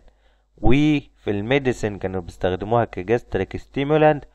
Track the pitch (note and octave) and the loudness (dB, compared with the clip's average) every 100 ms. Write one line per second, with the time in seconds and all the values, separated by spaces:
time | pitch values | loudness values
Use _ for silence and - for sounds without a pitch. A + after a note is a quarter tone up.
0 | - _ _ _ _ - - C#3 D3+ C#3+ | -16 _ _ _ _ 0 4 6 4 0
1 | - _ - G2+ A2 C#3+ C3 A2+ G#2+ F#2+ | -4 _ -6 -4 0 0 0 -2 -4 -6
2 | F#2+ F#2+ E2+ - F#2 F#2 G2 A#2 A2 F#2+ | -6 -8 -10 -6 -4 -2 0 0 0 -4
3 | F2+ A#2+ - G2 F#2+ F#2 - C#3 C#3 D3+ | -2 -2 -2 -6 -4 -8 -10 -6 0 4
4 | D3+ D3 - | 4 2 -4